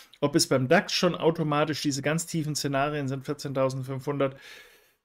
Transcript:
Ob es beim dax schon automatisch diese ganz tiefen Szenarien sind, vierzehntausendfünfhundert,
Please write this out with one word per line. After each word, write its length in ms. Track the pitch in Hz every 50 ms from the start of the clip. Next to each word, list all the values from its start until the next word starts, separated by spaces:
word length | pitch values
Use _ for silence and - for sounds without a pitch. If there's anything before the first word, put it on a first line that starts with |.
| - _ - -
Ob 160 | - 139 143
es 100 | 160 -
beim 220 | - 143 127 131 123
dax 240 | 165 202 - -
schon 240 | - - 190 175 165
automatisch 640 | - 143 165 160 165 160 151 147 147 151 156 143 -
diese 180 | - 147 135 139
ganz 260 | 135 147 156 165 -
tiefen 280 | - - 165 147 151 143
Szenarien 540 | - - 139 139 135 139 151 151 147 139 131
sind, 160 | 139 135 131
vierzehntausendfünfhundert, 1120 | - 143 - - 139 131 135 131 131 131 135 127 135 135 131 - 147 139 139 139 135 135 - - - - - - - - _ _ _ _ _